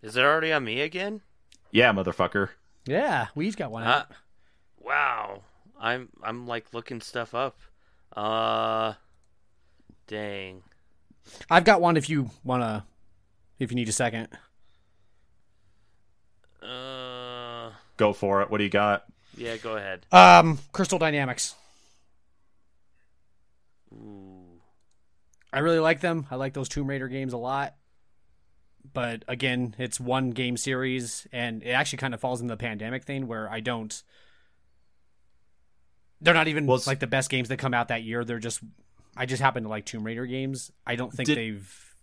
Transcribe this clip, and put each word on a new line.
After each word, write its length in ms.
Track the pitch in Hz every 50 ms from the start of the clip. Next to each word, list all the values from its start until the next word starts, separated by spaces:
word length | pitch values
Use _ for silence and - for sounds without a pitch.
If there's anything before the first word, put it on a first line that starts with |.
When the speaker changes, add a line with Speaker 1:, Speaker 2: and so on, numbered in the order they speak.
Speaker 1:
Is 160 | - 110 104 123
it 80 | 127
already 260 | 143 151 160 160 160
on 140 | 156 151 135
me 160 | 113 110 123
again? 400 | 143 160 151 180 190 202 214 214 - _ _ _ _ _ - - _ -
Speaker 2:
Yeah, 220 | - 104 120 123 110
motherfucker. 560 | 98 95 90 85 - 92 87 - 101 98 92 - _ _ _ _ _ _
Speaker 3:
Yeah, 420 | - 135 180 269 294 190 135 117 104 -
we 120 | 147 156 208
each 80 | 214
got 160 | - 180 127
one. 120 | 110 113 113
Speaker 1:
Uh, 200 | 113 123 143 143 - - - _ _ - - - _ _ _ _ _ _ _
wow. 680 | - 113 135 147 147 135 123 113 107 101 98 98 95 - _ _ _ - _ -
I'm, 300 | 107 113 120 127 127 - - -
I'm, 240 | - 107 113 120 123
like, 280 | 120 117 117 110 _ -
looking 260 | 117 113 - 127 117
stuff 340 | - - - 123 117 - -
up. 240 | 117 131 135 - _ - - - _ _ _ _ - _ _
Uh, 840 | - - 104 107 110 113 113 113 110 113 113 113 110 110 113 110 107 - _ _ _ _ _ _ _ _ _ _ _ _ _ _ _ _ - _ - _ _ -
dang. 560 | 107 107 107 104 101 98 95 92 92 92 90 - _ _ _ _ _ _ _ _ - _ _ - - - - -
Speaker 3:
I've 140 | 165 170 175
got 160 | 220 214 180
one 160 | 170 170 170
if 140 | 160 139 139
you 220 | 160 147 135 117 - - -
wanna, 420 | 123 127 123 120 113 107 107 101 - _ _ - - - _ _ _ _ _ _ _ _ -
if 120 | 131 113
you 40 | 120
need 120 | 123 120 107
a 60 | 107
second. 340 | - 127 117 107 113 113 - - - - _ _ _ - - - _ _ _ _ _ _ _ _ _ _ _ _ _ _ _ _ _ _ - _ _ _ _ _ _ _ _ _ _ _ _ _ _ _ _ _ _
Speaker 1:
Uh, 1080 | - 107 127 127 127 131 131 131 127 127 123 123 123 123 123 123 120 120 120 117 117 113 107 - - - - -
Speaker 2:
Go 160 | 110 104 101
for 280 | - - 98 98 98
it. 80 | 101 -
What 80 | 110 104
do 60 | 104
you 60 | 98
got? 360 | 92 101 104 104 101 - - - - _ _ - -
Speaker 1:
Yeah, 220 | - 120 117 113 110
go 180 | - 117 110
ahead. 300 | 107 101 98 95 90 - -
Speaker 3:
Um, 480 | - 180 185 180 180 175 170 165 160 139 - -
Crystal 280 | _ - 190 - - 175
Dynamics. 560 | 165 156 151 147 139 127 123 - - - - - - - - - - - - _ _ _ - _ _ _ _ _ _ _ _ _ _ _ _ _ _ _ _ _ _ _ _ _ _ _ _ _ _ _ _ _ _ _ _ _ _ _ 110
Speaker 1:
Ooh. 680 | 110 110 107 101 101 98 95 95 92 90 87 87 82 _ _ _ _ _ _ _ _ _ _ _ _ _ _ _ _ _ _
Speaker 3:
I 80 | - 135
really 200 | 147 165 165 165
like 220 | 160 160 165 143
them. 240 | 151 175 165 165 143 139
I 40 | 135
like 180 | 127 135 135 139
those 160 | 147 139 -
Tomb 180 | - 143 147 139
Raider 200 | 139 135 131 131
games 260 | 127 135 135 131 123
a 40 | 120
lot. 380 | 117 123 135 139 143 135 - _ _ _ _ _ _ _ _ _ _ _ _ _ _ _ _ _ _ _ _ _ - 135 -
But 300 | 135 123 120 117 113 - -
again, 480 | 127 123 131 131 127 123 127 120 107 -
it's 220 | 127 123 - -
one 320 | 123 123 123 131 131 127
game 260 | 117 113 127 123 123 117
series, 680 | - 139 131 127 131 131 127 131 123 113 - - - -
and 320 | - 123 120 120 113 110 107
it 60 | 117
actually 280 | 123 127 139 - - 113
kinda 180 | - 135 120 110
falls 240 | - 127 123 120
in 60 | 117 120
the 100 | 113 104
Pandemic 460 | 120 120 110 104 110 110 123 131 -
thing 220 | - 139 139 135 120
where 220 | 117 110 110 104
I 100 | 110 113
don't, 440 | 110 123 123 117 110 107 - - - _ _ - - - - - - _ _ _ _ _ _ _ _ _ _ _ _ _ _ _ _ _ _ _ _ _ _ _ _ _ _ _ _ _ _ _ _ _ _ _
they're 120 | 151 160 170
not 140 | 165 160 160
even, 180 | 156 151 147 139
Speaker 2:
Well, 80 | 127 127
it's 100 | 123 -
Speaker 3:
like, 120 | 135 139
the 80 | 143 123
best 220 | 131 135 131 -
games 200 | - 131 127 110
that 80 | 131 117
come 160 | - 135 123
out 140 | 120 120 -
that 140 | 123 117 113
year. 200 | 110 113 120 120
They're 140 | 117 120 117
just, 200 | 107 117 110 - - 110 - _ _ _ _ _ - _ _
I 100 | - 135
just 160 | 127 127 113
happen 220 | 135 135 127 127 113
to 60 | 107
like 160 | 107 107 104
Tomb 180 | - - 113 107
Raider 220 | 110 113 113 127
games. 460 | 123 127 131 135 135 135 127 - - - _ _
I 100 | - 120
don't 180 | 120 127 120 -
think 140 | - 131 123
Speaker 2:
Did 100 | 151 123
Speaker 3:
they've 580 | 113 113 107 101 98 98 - - - - - -